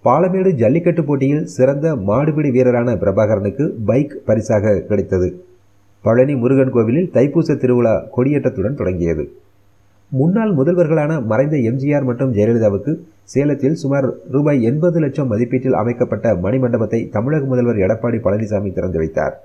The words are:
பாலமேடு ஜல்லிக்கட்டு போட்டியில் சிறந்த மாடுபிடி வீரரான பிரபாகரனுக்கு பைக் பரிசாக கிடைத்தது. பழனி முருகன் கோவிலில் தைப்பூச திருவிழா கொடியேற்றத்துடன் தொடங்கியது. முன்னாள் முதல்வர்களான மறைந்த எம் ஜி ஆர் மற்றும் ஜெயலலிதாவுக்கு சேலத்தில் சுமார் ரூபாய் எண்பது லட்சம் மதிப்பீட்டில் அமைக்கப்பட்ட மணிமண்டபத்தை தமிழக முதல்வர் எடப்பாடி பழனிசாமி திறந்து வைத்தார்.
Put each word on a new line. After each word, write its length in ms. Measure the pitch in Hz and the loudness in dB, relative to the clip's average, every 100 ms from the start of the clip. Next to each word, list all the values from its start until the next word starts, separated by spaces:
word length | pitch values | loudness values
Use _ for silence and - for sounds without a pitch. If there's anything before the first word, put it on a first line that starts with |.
| 117 | 2
பாலமேடு 460 | 131 185 185 185 | 2 2 2 0
ஜல்லிக்கட்டு 520 | 151 143 131 151 165 | 2 2 2 0 -2
போட்டியில் 420 | 143 143 135 147 170 | 0 0 0 0 -4
சிறந்த 500 | - 127 143 160 143 | 0 0 2 -2 -2
மாடுபிடி 560 | 95 110 151 147 147 | -2 0 0 0 0
வீரரான 440 | 123 127 120 120 107 | 2 2 2 0 0
பிரபாகரனுக்கு 760 | 101 95 107 107 101 98 156 117 104 | 0 2 2 0 -2 -2 -4 -4 0
பைக் 360 | 120 147 - - | 0 0 -6 -2
பரிசாக 540 | 110 104 110 104 98 | -2 0 0 2 0
கிடைத்தது. 640 | - 104 90 92 90 87 - - _ _ _ _ | 0 -2 0 0 -2 -4 -20 -20 _ _ _ _
பழனி 340 | 120 113 135 143 | 0 2 2 2
முருகன் 340 | 117 135 131 | 2 2 2
கோவிலில் 400 | 120 110 135 175 | 2 2 0 0
தைப்பூச 440 | 117 143 165 156 135 | 2 2 2 0 0
திருவிழா 460 | 127 123 117 107 - - | 2 2 2 0 -2 -2
கொடியேற்றத்துடன் 560 | 131 147 131 107 95 | 0 0 -2 -2 -4
தொடங்கியது. 580 | 143 98 92 85 78 73 - _ _ _ _ _ _ _ | -2 -4 -2 -2 -2 -6 -12 _ _ _ _ _ _ _
முன்னாள் 460 | 131 151 202 220 160 | 0 0 2 0 0
முதல்வர்களான 680 | 139 180 160 160 147 160 110 | 0 2 2 2 0 -2 -2
மறைந்த 320 | 110 147 156 | 0 2 2
எம் 180 | 113 135 | 0 0
ஜி 180 | 139 | 0
ஆர் 100 | 143 | 0
மற்றும் 300 | 131 120 135 | 0 -2 -2
ஜெயலலிதாவுக்கு 680 | 104 107 117 107 98 - 170 - _ | 0 2 2 2 0 -4 -6 -8 _
சேலத்தில் 500 | _ 131 143 139 131 | _ -2 0 0 0
சுமார் 400 | 160 135 139 131 - - | -2 -2 -2 -2 -4 -4
ரூபாய் 320 | 131 151 143 | -2 2 2
எண்பது 360 | 113 147 175 170 | 2 0 0 0
லட்சம் 320 | 147 135 135 | -2 -2 -2
மதிப்பீட்டில் 420 | 107 117 127 123 | -2 0 -2 0
அமைக்கப்பட்ட 640 | 107 113 120 120 104 117 92 | 0 0 -2 -2 0 0 0
மணிமண்டபத்தை 720 | 92 131 127 117 107 113 - | 0 0 0 0 0 -2 -2
தமிழக 360 | 107 120 156 135 | -4 -2 -2 0
முதல்வர் 320 | 127 120 107 | 0 0 0
எடப்பாடி 420 | 95 113 120 113 | 0 0 -2 -2
பழனிசாமி 540 | - 101 110 104 101 | 0 -2 -2 -2 -4
திறந்து 240 | 90 92 82 | -4 -4 -2
வைத்தார். 420 | 80 - 71 - | -2 -2 -4 -6